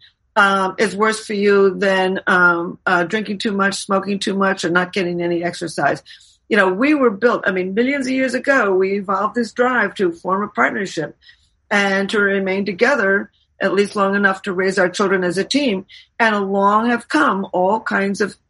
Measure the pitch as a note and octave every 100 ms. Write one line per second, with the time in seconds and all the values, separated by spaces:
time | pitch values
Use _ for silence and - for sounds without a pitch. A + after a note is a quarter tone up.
0 | _ _ _ - G3 G3 F#3+ F3 G#3+ F#3+
1 | G#3+ A3 - G#3 G3+ G3+ G3 F3+ G3 F#3+
2 | F#3 F#3+ - F#3 F3 E3+ F3 - - F3+
3 | E3+ G#3+ G3+ G3+ A#3 G3+ G3 F#3+ - F#3+
4 | F#3+ G3 G#3+ G3 G3 F#3+ E3+ F3 F3+ G3+
5 | F3 F3 F3 E3+ F3 E3+ E3 D#3+ D3 -
6 | - - _ _ - A3 F#3+ F#3 C#4 D4+
7 | B3 G3 A#3+ F#3+ - F#3 F#3 G3 B3+ C#4+
8 | C4 C4 C4 B3 C4+ C4+ G#3 F#3+ F#3+ G3+
9 | G3 F#3+ G#3 A#3+ A3 - B3 B3 G3+ -
10 | F3+ E3+ F3+ F#3+ G3+ - C4 A#3 F#3+ -
11 | D3 - _ _ _ _ - G3+ G3 G3
12 | G3 G#3+ G3+ G3 F#3+ F#3+ G3+ F3+ A#3 C#4
13 | G3 G3 G#3+ _ _ - F#3+ F#3+ G3+ G#3
14 | G3 G3+ G3 F#3+ G#3 F3+ F#3+ F#3+ F#3 F#3
15 | G3 F#3+ F3+ F3 F#3+ C4+ C#4 F#3+ - -
16 | - - A3+ G#3 G3 G3 G3 G#3+ A#3 A#3
17 | - D#4 C#4 G3 G3 F3+ F3+ A3+ - G3+
18 | G3 G3 G3+ - _